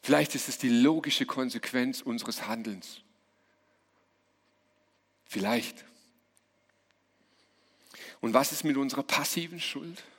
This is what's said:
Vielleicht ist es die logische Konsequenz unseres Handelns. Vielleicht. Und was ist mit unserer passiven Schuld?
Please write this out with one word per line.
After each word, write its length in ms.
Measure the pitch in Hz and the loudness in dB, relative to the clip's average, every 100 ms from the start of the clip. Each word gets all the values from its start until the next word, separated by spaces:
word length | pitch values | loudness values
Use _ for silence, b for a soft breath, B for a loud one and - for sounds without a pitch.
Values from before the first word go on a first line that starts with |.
Vielleicht 320 | - 147 147 | 4 4 4
ist 160 | 131 - | -2 -6
es 80 | - | -2
die 120 | 131 | 4
logische 580 | 120 135 160 147 - 127 | 8 6 6 0 0 0
Konsequenz 720 | 135 131 113 - 131 127 127 | -2 -2 -4 -2 0 0 -2
unseres 460 | - 117 107 113 - | -6 -6 -4 -6 -6
Handelns. 540 | 113 110 95 - - _ _ _ _ _ _ _ _ _ _ _ _ _ _ _ _ _ _ _ _ _ _ _ | -6 -4 -8 -10 -20 _ _ _ _ _ _ _ _ _ _ _ _ _ _ _ _ _ _ _ _ _ _ _
Vielleicht. 580 | - 196 226 - - - - _ _ _ _ _ _ _ _ _ _ _ _ _ _ _ _ _ _ B B B B | -4 0 0 -2 -12 -20 -20 _ _ _ _ _ _ _ _ _ _ _ _ _ _ _ _ _ _ B B B B
Und 120 | 117 | 4
was 180 | 120 143 | 4 4
ist 120 | 151 | 0
mit 140 | 156 135 | 0 0
unserer 260 | 139 139 | 0 -2
passiven 560 | 139 - - - 170 170 | 0 0 0 -2 -4 -6
Schuld? 440 | - 143 160 170 - | -6 -6 -10 -14 -18